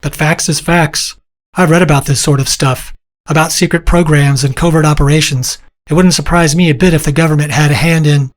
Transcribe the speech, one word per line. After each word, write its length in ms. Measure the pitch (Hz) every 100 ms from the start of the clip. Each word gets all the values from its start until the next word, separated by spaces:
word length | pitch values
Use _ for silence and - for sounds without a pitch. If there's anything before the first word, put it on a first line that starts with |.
But 140 | 143
facts 320 | - 156 170 -
is 100 | 151
facts. 580 | - 170 151 - - - _ _ _
I've 140 | - 180
read 120 | 165
about 240 | 175 143
this 160 | - 135
sort 180 | - 143
of 80 | 135
stuff, 460 | - 139 127 - - _ _ -
about 240 | 151 160
secret 340 | - 175 170
programs 580 | - 175 165 151 143 139
and 120 | 135
covert 300 | 131 170 160
operations. 720 | 151 147 143 151 147 135 127 - - _ -
It 40 |
wouldn't 200 | 151 185
surprise 420 | 170 - 175 165
me 140 | 151 175
a 60 |
bit 180 | 135 180
if 100 | 160
the 80 | 151
government 400 | 143 165 151 147
had 200 | 127 151
a 40 |
hand 320 | 127 170 165 147
in. 240 | 147 135